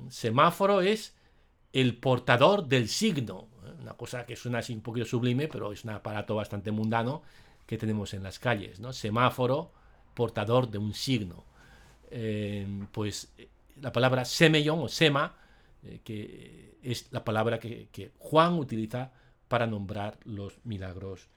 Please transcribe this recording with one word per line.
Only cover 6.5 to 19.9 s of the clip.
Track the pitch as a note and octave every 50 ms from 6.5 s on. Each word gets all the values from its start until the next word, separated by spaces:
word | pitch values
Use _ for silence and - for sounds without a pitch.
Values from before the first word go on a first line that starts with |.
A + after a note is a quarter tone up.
| G#2 G2+ F2+ G#2+
mundano | G#2+ G#2+ A2 A2 A2+ A#2 A2+ B2 D3 D#3+ - - - - - - - _ _
que | - D3+ B2
tenemos | A2 A2 G#2+ G#2+ G2 -
en | - F#2+ F#2+
las | F#2 - -
calles, | - B2+ A2+ G#2 F#2+ G2+ - G2
¿no? | G#2+ B2+
Semáforo, | C3 - - G#2 G#2 A#2+ B2+ A#2+ - C3 B2+ B2 C3 D#3 E3+ - - - - - - - - - -
portador | - A#2+ - - A2 G#2 A2 A#2+ B2+ B2+ A2
de | G#2 G2+
un | G#2+ G#2+ G2+
signo. | - - C#3 C3 G#2+ G2+ F2 E2+ F2 - - - - - - - - - - - - - -
Eh, | - B2 A2 A2 G#2 G#2+ G#2 G2+ G#2 G2+ G2 G2 G2+ G2 G2+ -
pues, | - A2+ G#2+ G#2 G2 - - - - -
eh, | A#2 - _ _ _ _ - C3+
la | C3+ B2
palabra | - A#2+ B2+ B2+ C3 B2+ B2
semeion | - - - E3+ D#3 D#3 D3+ D3 D3+ D#3 E3+
o | C3 G#2
sema, | - - E3 D3 C#3 C#3+ D#3 F3+ - - - - - _ _ - - _
eh, | - - E3 - -
que | - A2 G#2 G#2+ - - - A#2 - - - G#2+ - - -
es | - B2+ A#2 - - -
la | - A#2 -
palabra | A2+ G#2+ A2 A2 A#2 A#2 A2+
que, | - G#2+ A#2 A2+ G#2+ -
que | - G2 G2 - - -
Juan | - - C#3+ D#3 E3 F3 F3 E3
utiliza | C3+ - A#2 A2 A2 G#2+ - B2 C3 B2+ - _ _ _ _ _ _ -
para | B2 A#2 A#2
nombrar | A2+ G#2+ G2+ G2+ F2+